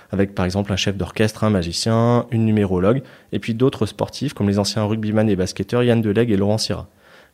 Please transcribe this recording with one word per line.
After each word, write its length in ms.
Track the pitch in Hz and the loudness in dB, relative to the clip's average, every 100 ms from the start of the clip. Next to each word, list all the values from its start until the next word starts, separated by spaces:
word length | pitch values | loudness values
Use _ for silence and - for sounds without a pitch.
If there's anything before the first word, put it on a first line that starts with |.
| - | -6
avec 240 | 95 98 101 | -2 -2 0
par 80 | |
exemple 300 | 92 95 101 | -2 0 -2
un 40 | 95 | -2
chef 200 | - 98 | -2 -4
d'orchestre, 480 | 87 - 110 - 110 | -4 0 0 0 0
un 40 | |
magicien, 760 | 104 85 85 - 113 117 120 - | 0 0 -4 0 2 2 2 0
une 120 | 113 | 0
numérologue, 580 | 110 107 101 92 92 131 - - _ | 2 2 2 2 2 2 -2 -14 _
et 80 | 107 | -6
puis 140 | - | -4
d'autres 320 | 113 131 - 107 | 0 0 0 -4
sportifs 480 | - 107 - 131 | -4 -6 -4 -8
comme 160 | - 101 | -2 0
les 100 | 101 | 2
anciens 240 | 98 - | 0 -2
rugbyman 460 | 107 113 107 107 110 | -2 -2 0 2 2
et 80 | 95 | 2
basketteurs 460 | 90 - 95 120 | 0 -4 -4 0
Yann 180 | 123 117 | 2 2
Delegue 300 | 107 101 117 | 2 2 2
et 60 | 98 | 2
Laurent 200 | 98 110 | 2 0
Syrah. 300 | - 87 85 _ _ - - | -2 -6 -10 _ _ -20 -20